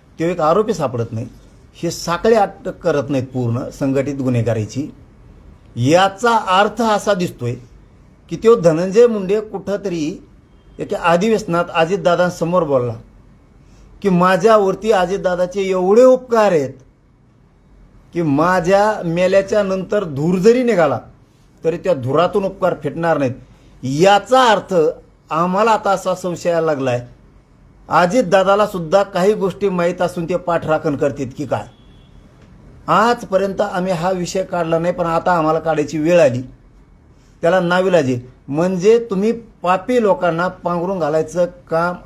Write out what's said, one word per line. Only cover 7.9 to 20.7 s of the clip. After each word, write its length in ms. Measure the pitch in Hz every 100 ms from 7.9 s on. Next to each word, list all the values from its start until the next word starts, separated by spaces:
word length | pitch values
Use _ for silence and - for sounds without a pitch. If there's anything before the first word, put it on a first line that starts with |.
| - - - _
की 60 | 170
तो 240 | 220 233
धनंजय 480 | 170 160 185 190 240
मुंडे 340 | 214 185 214
कुठंतरी 840 | 214 190 180 196 196 170 151 196 - - _ _ - -
एका 180 | 156 -
अधिवेशनात 640 | 175 175 220 214 - 170 175
अजितदादांसमोर 880 | 170 165 196 170 170 180 - 165 180
बोलला 320 | 160 135 120 117 - - - - _ _ _ - - -
की 80 | 196
माझ्यावरती 840 | 180 180 185 208 220 196 185 214
अजितदादाचे 720 | 208 175 190 175 180 180 196
एवढे 420 | 190 185 185 214
उपकार 480 | 262 254 254 226 208
आहेत 220 | 170 131 - - _ _ _ _ _ _ _ _ - - - -
की 80 | 170
माझ्या 800 | 165 139 170 185 165 196 208 208 175
मेल्याच्या 580 | 170 180 196 196 214
नंतर 400 | 196 190 180 208
धूर 340 | 185 139 160 185
जरी 260 | 190 240
निघाला 360 | 240